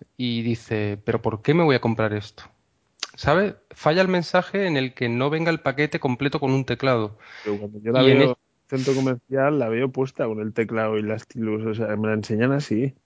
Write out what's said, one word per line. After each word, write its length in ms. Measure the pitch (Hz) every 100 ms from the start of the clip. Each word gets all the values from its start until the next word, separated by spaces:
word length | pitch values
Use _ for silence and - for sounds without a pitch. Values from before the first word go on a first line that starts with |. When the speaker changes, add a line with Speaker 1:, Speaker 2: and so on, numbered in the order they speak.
| - -
Speaker 1:
y 260 | 123 117
dice, 560 | 117 113 - 107 104 101
"¿Pero 180 | - 110
por 200 | 113 107
qué 120 | -
me 100 | 165
voy 120 | 160 127
a 40 |
comprar 320 | 117 113 110
esto?". 320 | 104 - - - _ _ _ _ - -
¿Sabe? 420 | - - 165 202 - _
Falla 320 | - 151 175
el 60 | 185
mensaje 580 | 180 160 180 - 196 190
en 100 | 143
el 180 | 131
que 140 | - 120
no 220 | 120 139
venga 200 | 160 165
el 100 | 160
paquete 400 | 139 131 151 160
completo 400 | 135 120 139 -
con 120 | 135
un 120 | 135
teclado. 540 | 127 120 135 120 107 107 - -
Speaker 2:
Pero 160 | 107 104
cuando 220 | 104 107
yo 120 | 110
la 100 | 127
Speaker 1:
Y 80 | 131
en 80 | 139
Speaker 2:
veo 140 | 131
Speaker 1:
es- 40 | 123
Speaker 2:
en 400 | _ _ - 135
centro 160 | 131
comercial, 640 | 135 131 120 - 135 139 151
la 100 | 113
veo 220 | 113 135
puesta 360 | 131 135 - 123
con 140 | 107
el 120 | 110
teclado 460 | 117 110 113 110 107
y 40 |
la 160 | 107 110
stylus, 460 | - 120 110 107 110
o 80 |
sea, 220 | 107 107 107
me 120 | 107
la 60 |
enseñan 380 | 107 104 107 127
así. 420 | 139 143 107 139 -